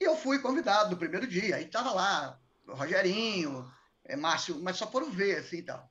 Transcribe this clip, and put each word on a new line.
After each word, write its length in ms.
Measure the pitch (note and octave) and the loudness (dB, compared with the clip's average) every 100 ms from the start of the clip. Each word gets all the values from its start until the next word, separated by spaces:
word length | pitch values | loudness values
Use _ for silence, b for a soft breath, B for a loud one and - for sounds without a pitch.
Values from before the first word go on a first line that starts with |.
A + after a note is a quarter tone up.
E 40 | |
eu 120 | F#4 - | 2 4
fui 220 | C4 C4+ | 2 2
convidado 520 | C4 C4 G#3 G3+ F#3+ | 2 0 4 4 4
no 60 | F3 | 0
primeiro 300 | E3 F3+ B3+ | -4 -4 -2
dia. 300 | F3+ G#3+ C#3 | -2 0 -2
Aí 100 | D#3+ | -2
tava 260 | A3 B3 | -2 0
lá 480 | F#3+ G3 E3+ C#3 - _ _ - | 0 2 0 -2 -10 _ _ -12
o 60 | |
Rogerinho, 960 | A2+ C#3+ F3+ F#3+ G3+ A3+ G3 D3+ C3 B2+ b b b | -6 0 2 2 2 0 -2 -2 -4 -10 b b b
é, 120 | - C#3 | -10 -2
Márcio, 420 | D#3+ D#3 - D3+ | 0 2 0 -4
mas 140 | F3+ - | -4 -4
só 80 | G#3+ | -2
foram 240 | B3+ D#4 | -2 -2
ver, 280 | F3+ G3+ D#3+ | 0 0 0
assim, 180 | C3+ F3 | -4 -8
e 40 | |
tal. 280 | - B2+ - | -8 -12 -14